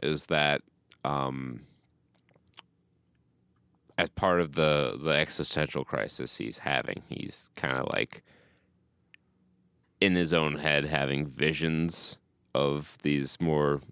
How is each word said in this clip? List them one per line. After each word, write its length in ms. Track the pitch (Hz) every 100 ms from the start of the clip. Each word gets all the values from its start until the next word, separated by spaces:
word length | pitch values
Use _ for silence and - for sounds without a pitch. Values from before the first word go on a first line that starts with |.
is 220 | 71 76 -
that, 340 | 78 73 71 - _ _ _
um, 600 | 69 71 67 67 65 60 - _ _ _ _ _ _ _ _ - - _ _ _ _ _ _ _ _ _ _ _ _ -
as 120 | 85
part 300 | - 98 87
of 140 | 82
the, 440 | 71 78 73 65 50
the 80 | 76
existential 760 | 73 78 - 73 - 76 76
crisis 520 | 65 64 50 - 64 -
he's 220 | 57 -
having, 440 | - 67 - - -
he's 420 | - - - - -
kinda, 280 | 69 65 -
like, 320 | - 53 - - _ _ _ _ _ _ _ _ - _ _ _ _ _ _ _ -
in 140 | 98
his 180 | 90 82
own 220 | 82 78 73
head 260 | 78 73
having 420 | 71 76 69 69 73
visions 920 | 67 76 78 82 80 82 82 - - _ _ _
of 440 | 64 71 73 73 -
these 380 | 73 73 69 -
more, 400 | 85 76 73 71 -